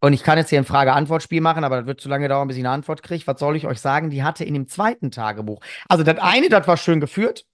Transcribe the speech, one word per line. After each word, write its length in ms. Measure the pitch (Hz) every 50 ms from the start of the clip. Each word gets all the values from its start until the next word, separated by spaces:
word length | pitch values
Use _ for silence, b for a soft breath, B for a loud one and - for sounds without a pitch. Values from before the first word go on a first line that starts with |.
Und 100 | - 143
ich 120 | 143 127 -
kann 140 | - 156 160
jetzt 120 | 160 -
hier 100 | - 143
ein 60 | 135
Frage-Antwort-Spiel 720 | - 139 139 139 131 131 147 156 147 160 160 - - - 165
machen, 240 | 160 165 160 160 156
aber 140 | 135 131 127
das 80 | 120
wird 160 | 123 139 -
zu 80 | - 139
lange 180 | 139 139 143 139
dauern, 220 | 135 139 143 135
bis 80 | 131 127
ich 60 | 127
eine 80 | 127
Antwort 320 | 131 143 143 - 151 - -
kriege. 220 | - 170 170 -
Was 140 | - 135 -
soll 160 | 143 143 151
ich 100 | 156 151
euch 140 | 151 131 110
sagen? 300 | - 143 135 147 160 160
Die 120 | 143 139
hatte 220 | 135 151 165 - 170
in 100 | - 147
dem 140 | 143 135 -
zweiten 440 | - - 202 220 240 240 - 131
Tagebuch, 500 | - - 113 107 107 104 110 107 107 104 B B B B B B
also 160 | 185 170 160
das 140 | 156 160 -
eine, 300 | 190 180 190 247 294 359
das 180 | 330 202 160 160
war 80 | 175
schön 240 | 156 - - 170 160
geführt 460 | 143 139 - - 208 233 - - - _